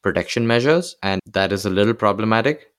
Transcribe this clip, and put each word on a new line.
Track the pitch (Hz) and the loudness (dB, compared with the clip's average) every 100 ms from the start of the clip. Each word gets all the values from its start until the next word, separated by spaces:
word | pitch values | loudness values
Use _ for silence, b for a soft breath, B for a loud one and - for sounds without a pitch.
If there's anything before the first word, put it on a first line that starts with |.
protection | 101 92 87 120 117 | -4 -2 -2 -2 0
measures, | 120 135 165 175 - | 2 2 0 -2 -6
and | 98 95 - | -4 -4 -2
that | 95 95 | -2 0
is | 98 | -2
a | 101 | -2
little | 92 107 | 2 2
problematic. | 113 107 98 110 110 135 151 - | 2 0 0 0 2 0 -4 -10